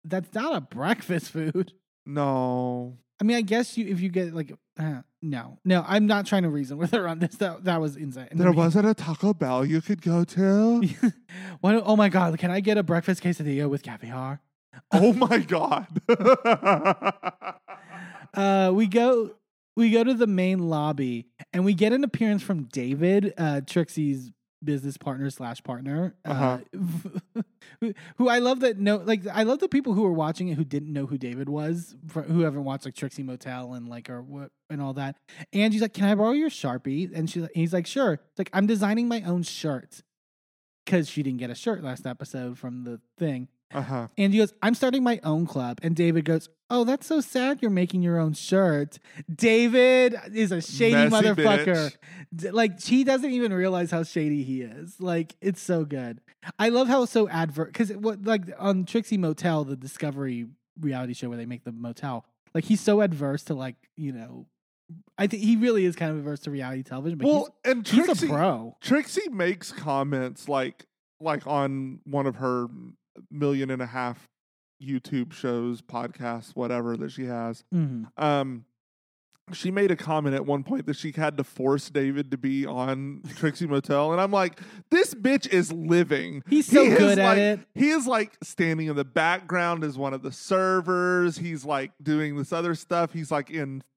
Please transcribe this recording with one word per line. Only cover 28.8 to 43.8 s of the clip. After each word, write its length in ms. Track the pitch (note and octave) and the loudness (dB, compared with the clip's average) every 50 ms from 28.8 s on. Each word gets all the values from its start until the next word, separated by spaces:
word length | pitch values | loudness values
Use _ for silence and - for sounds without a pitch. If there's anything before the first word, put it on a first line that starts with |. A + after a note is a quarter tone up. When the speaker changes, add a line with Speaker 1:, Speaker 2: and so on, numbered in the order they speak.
| G3+ G3+ G#3+ G3 | 2 2 2 2
Speaker 1:
like, 280 | E3+ G#3+ A3+ G3 F3 | 2 0 0 0 -2
I 160 | G#3 F3 G#3+ | -2 0 0
love 160 | A3 A3+ C#4 C#4+ | 2 2 2 0
the 100 | F#4+ F#4 | 0 0
people 260 | - C#4+ C4+ B3+ F#3+ | 0 0 0 2 2
who 80 | G3+ | 2
were 100 | G#3+ F#3 | 2 2
watching 340 | E3+ D#3+ D3+ D#3 D#3+ - F3+ F3+ | 2 2 0 -2 -2 -4 -4 -4
it 60 | D#3 | -2
who 80 | D3 D#3+ | -2 -2
didn't 280 | C3 C#3+ C#3+ D3 D#3 | -2 -4 -6 -6 -6
know 140 | D3 C#3 C#3 | -6 -6 -4
who 120 | B2 C#3+ B2+ | -4 -6 -6
David 300 | B2+ A#2+ A#2+ C3 C#3 C#3 | -6 -8 -8 -8 -6 -6
was, 480 | D3 D3+ D3+ D#3+ E3+ F3 E3+ - - - - | -4 -4 -4 -4 -4 -6 -8 -12 -18 -20 -16
fr-, 140 | D3+ - D#3+ | -10 -8 -8
who 220 | C#3 E3 E3 E3+ | -4 0 2 2
haven't 200 | E3 D3+ C#3 C#3+ | 2 2 0 -2
watched, 220 | C#3 C3+ C3+ C3 - | -4 -6 -6 -8 -8
like, 100 | C3+ - | -12 -10
Trixie 300 | - D3 C3 - - C3+ | -8 -8 -8 -8 -10 -10
Motel 500 | C3 B2+ B2 - C3 B2+ B2+ B2+ B2 B2+ | -10 -10 -12 -12 -12 -10 -10 -10 -12 -12
and, 140 | A#2+ A#2+ A#2+ | -14 -14 -14
like, 200 | A#2+ A#2+ A#2+ - | -14 -14 -14 -14
or 140 | B2 B2 | -14 -14
what, 280 | B2+ C#3 C#3+ C#3 C#3 - _ _ _ - | -14 -14 -14 -16 -16 -16 _ _ _ -12
and 120 | D#3 C#3+ | -8 -6
all 120 | C#3 C3+ C3 | -6 -6 -6
that. 220 | C#3 C3+ C#3 C#3+ - _ - - - D#3+ - | -6 -8 -8 -10 -12 _ -20 -20 -20 -12 -4
Angie's 300 | - G3+ G#3+ A3+ G#3 G#3+ | 0 2 2 2 2 0
like, 120 | A3+ G#3+ - | 0 -2 0
"Can 100 | F#3 G3+ | 2 2
I 100 | G3 G#3+ | 4 4
borrow 160 | G3+ G#3+ A3+ | 4 4 2
your 180 | C4+ D4 D#4+ D4+ | 2 2 0 0
Sharpie?" 600 | - - - C3 B2 B2+ - C3+ C3+ D#3 F#3 F3 | -2 -4 -4 -4 -4 -4 -4 -4 -4 -4 -4 -4
And 160 | E3 E3 D#3+ D#3+ | -4 -4 -6 -4
she's 140 | - F3 | -4 -6
like, 100 | E3 - - | -6 -4 -2
he's 180 | E3+ E3 E3 | 0 0 0
like, 140 | F#3 F3+ F3 - | 0 -2 -2 -2
"Sure." 240 | - C#4 C4 G3 D3+ | -2 0 0 2 0
It's 240 | - _ _ _ - | -2 _ _ _ -8
like, 120 | F#3 - | -6 -2
"I'm 140 | - F#3+ G3+ G#3 | 0 2 2 2
designing 400 | A#3 G3 G#3 G3+ A3 A#3 A#3+ A#3 | 2 2 2 0 2 0 0 -2
my 140 | A#3 A3+ | -2 -4
own 200 | F3+ F3 F3+ F3+ | -2 -2 -2 -2
shirt," 600 | E3 - - - - D3+ C3+ B2 - - - - - _ _ _ _ _ _ _ _ _ _ _ _ _ _ _ _ | -2 -4 -8 -6 -4 -4 -4 -6 -8 -12 -20 -20 -20 _ _ _ _ _ _ _ _ _ _ _ _ _ _ _ _
'cause 220 | - F#3+ F3 D3 - | 0 0 0 0 0
she 140 | - D3+ C#3 | -4 -6 -4
didn't 160 | C3+ B2+ A#2+ | -4 -4 -4
get 100 | B2+ A#2+ | -6 -8
a 40 | A#2+ | -10
shirt 260 | - - A#3 G#3 E3+ | -6 -4 -4 -4 -4
last 240 | D#3 C3 B2 - - | -6 -8 -10 -8 -10
episode 520 | B2+ A#2+ - C#3 - - B2+ B2 B2 B2 - | -10 -10 -12 -12 -12 -10 -10 -10 -10 -10 -10
from 260 | - B2 B2 B2+ B2 | -12 -12 -12 -10 -12
the 160 | A#2+ A#2 A2+ _ _ _ - | -12 -12 -14 _ _ _ -6
thing. 300 | E3+ D3+ C3+ B2 B2+ - _ _ _ _ | -4 -4 -4 -6 -8 -12 _ _ _ _
Speaker 2:
Uh-huh. 360 | - C#3+ | -8 -8